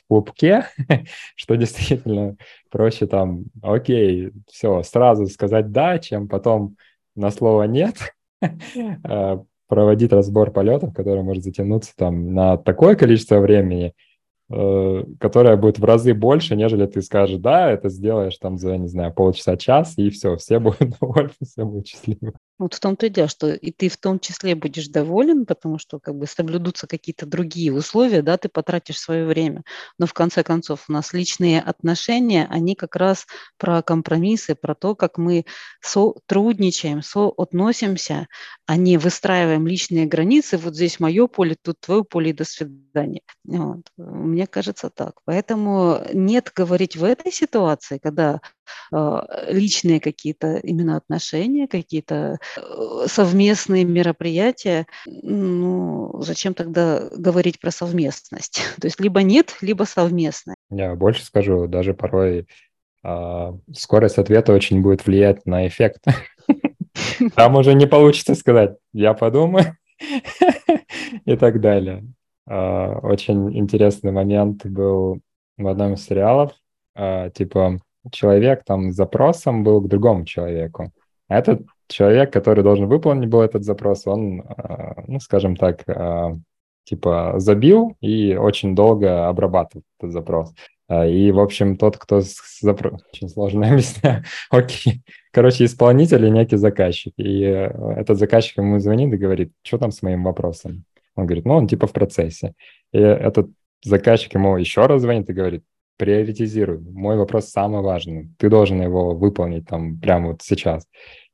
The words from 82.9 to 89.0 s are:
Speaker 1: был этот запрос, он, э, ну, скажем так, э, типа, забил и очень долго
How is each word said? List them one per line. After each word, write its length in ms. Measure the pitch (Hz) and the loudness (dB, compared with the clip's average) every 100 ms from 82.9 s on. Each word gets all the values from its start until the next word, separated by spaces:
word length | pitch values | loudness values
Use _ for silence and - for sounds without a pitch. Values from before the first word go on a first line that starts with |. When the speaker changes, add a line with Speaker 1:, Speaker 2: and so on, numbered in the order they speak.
| 147 160 139 117 | 2 2 0 2
Speaker 1:
был 120 | 117 | 2
этот 220 | 110 110 | 2 0
запрос, 420 | 101 101 104 98 - | -4 -4 -2 -2 -2
он, 340 | 104 104 92 | -4 -4 -8
э, 500 | - - - - 80 80 - | -12 -14 -12 -12 -12 -14 -10
ну, 120 | 135 | -10
скажем 360 | - 101 95 87 | -2 0 0 0
так, 260 | 92 82 - | 0 0 -6
э, 480 | - 87 85 85 82 - _ _ _ | -6 -4 -4 -4 -6 -14 _ _ _
типа, 500 | _ - 87 85 85 95 | _ -4 -2 0 0 0
забил 580 | 95 104 131 214 226 - | 2 4 6 6 4 -4
и 360 | 104 110 101 92 | -4 0 0 2
очень 380 | 107 101 101 | 0 0 0
долго 540 | 95 107 110 | 4 4 4